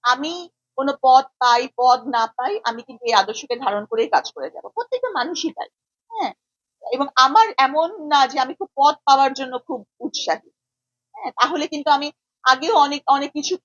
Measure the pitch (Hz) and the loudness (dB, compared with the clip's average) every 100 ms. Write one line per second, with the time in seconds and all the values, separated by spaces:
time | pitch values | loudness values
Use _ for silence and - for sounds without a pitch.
0 | 240 254 302 349 349 _ _ - 269 277 | 2 0 -2 -8 -14 _ _ -4 -4 0
1 | 262 262 262 _ 247 240 262 - 247 254 | 6 6 4 _ 2 2 2 0 4 4
2 | 226 240 226 - 254 415 233 233 - 233 | 2 -2 -2 -2 -4 -4 -4 -8 -12 -10
3 | 240 220 196 220 196 240 262 208 208 226 | 0 2 2 -4 -8 -6 -4 -4 -4 -4
4 | 226 - - - 139 - - - 480 508 | 0 0 -2 -10 -12 -12 -12 -8 -6 -4
5 | 508 349 262 349 330 - - _ _ _ | -4 -4 -4 -6 -8 -8 -14 _ _ _
6 | _ 453 294 - _ _ _ _ - 480 | _ -8 -8 -8 _ _ _ _ -8 -6
7 | 277 - 262 302 453 - 269 302 330 415 | -4 2 4 6 4 2 0 0 -2 -4
8 | 302 285 262 277 262 - 392 - 285 302 | -2 2 2 0 -6 -6 -12 2 2 2
9 | - 269 269 269 262 254 _ 254 - _ | 2 4 4 0 -8 -10 _ -12 -12 _
10 | - - - 160 _ _ _ _ _ _ | -10 -8 -4 -6 _ _ _ _ _ _
11 | _ - - - 233 330 294 302 294 277 | _ -12 -12 0 0 0 -6 -6 0 0
12 | 294 _ _ _ 262 262 311 453 285 285 | 0 _ _ _ 0 2 2 2 2 0
13 | - 277 285 302 285 359 | 0 0 0 -8 -8 -8